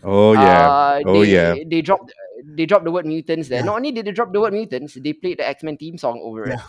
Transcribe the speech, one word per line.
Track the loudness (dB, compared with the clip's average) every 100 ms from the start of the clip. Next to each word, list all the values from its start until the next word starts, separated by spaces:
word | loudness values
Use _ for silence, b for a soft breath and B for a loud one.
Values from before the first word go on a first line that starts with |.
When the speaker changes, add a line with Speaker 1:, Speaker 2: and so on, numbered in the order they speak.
Speaker 1:
Oh, | -2 4 4
yeah. | 6 6 6 4
Speaker 2:
Uh, | 4 2 0 2
Speaker 1:
Oh, | 4
Speaker 2:
they, | 6
Speaker 1:
yeah. | 4 4 0 -2
Speaker 2:
they | -4
dropped, | 0 -2 -2 -20 -20 -20 -14
they | -6 2
dropped | 2 2
the |
word | -4 -4
mutants | -6 -4 -6 -4
there. | -4
Speaker 3:
Yeah. | -2
Speaker 2:
Not | -4
only | -4
did | -6 -6
they |
drop | -6 -4
the | 0
word | 0
mutants, | -2 -6 -8 -10 -10
they | -8
played | -6 -6 -4
the | -6
X-Men | -6 -8 -10
theme | -12 -6
song | -6 -6
over | -10 -10 -8
it. | -8